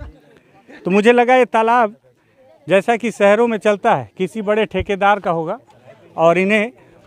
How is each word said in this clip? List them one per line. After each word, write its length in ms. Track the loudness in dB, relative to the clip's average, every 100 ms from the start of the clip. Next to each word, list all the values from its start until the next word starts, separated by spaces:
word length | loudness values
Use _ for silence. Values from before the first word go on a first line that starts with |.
| -20 -20 _ _ _ _ -20 -14
तो 60 | -4
मुझे 220 | 0 2
लगा 220 | 2 2
ये 100 | 2
तालाब 520 | 2 0 0 0 -2 -6 _ _ _ _ _ _ -2
जैसा 280 | 0 0 -2
कि 140 | -4
शहरों 360 | 0 2 2 0
में 120 | 0
चलता 360 | -2 0 0
है 160 | -2 -4 -8
किसी 240 | -8 -6
बड़े 240 | -4 -2 -2
ठेकेदार 540 | -4 -6 -2 0 0
का 100 | -2
होगा 280 | -4 -6 -10 _ _ -20 -20 _ 0
और 220 | 2 2
इन्हें 340 | 2 0 -2 -10 _ _